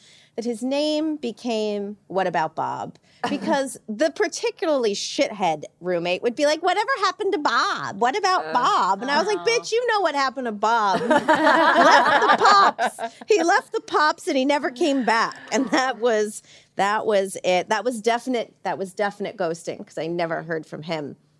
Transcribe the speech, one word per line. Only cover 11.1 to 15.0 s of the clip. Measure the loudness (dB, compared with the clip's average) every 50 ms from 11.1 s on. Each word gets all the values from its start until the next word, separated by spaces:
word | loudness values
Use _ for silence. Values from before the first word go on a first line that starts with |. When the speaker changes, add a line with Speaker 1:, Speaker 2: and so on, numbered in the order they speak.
| 2 2 4 4 2 4 4 4 6 6 4 4 6 6 8 8 8 6 6 4 4 4 4 4 4 6
Speaker 1:
the | 6
Pops. | 6 8 8 6 4 2 0 -2 -2 -2 -4 -8 -10 -10 -16 -2
He | 0 2 2
left | 4 4 2 2 0 -2
the | -8 -8
Pops | -6 -2 0 2 2 2 0 -2 -4 0
and | 0
he | 2 2
never | 2 2 0 0 -4
came | -2 0 0 2 2 2